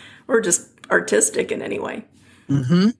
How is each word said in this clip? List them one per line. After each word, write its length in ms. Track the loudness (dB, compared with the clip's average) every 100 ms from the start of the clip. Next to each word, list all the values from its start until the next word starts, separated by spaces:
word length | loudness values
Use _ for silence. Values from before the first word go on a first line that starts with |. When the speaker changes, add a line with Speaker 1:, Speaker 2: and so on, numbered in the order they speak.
| -20 -16 -2
Speaker 1:
or 140 | 0
just 280 | 2 -2 -4 _ -2
artistic 640 | -2 2 0 2 -2 -4
in 100 | -6
any 160 | -6 -8
way. 280 | -8 -10 -14 _ _ _ -2
Speaker 2:
Mm-hmm. 420 | -2 2 2 2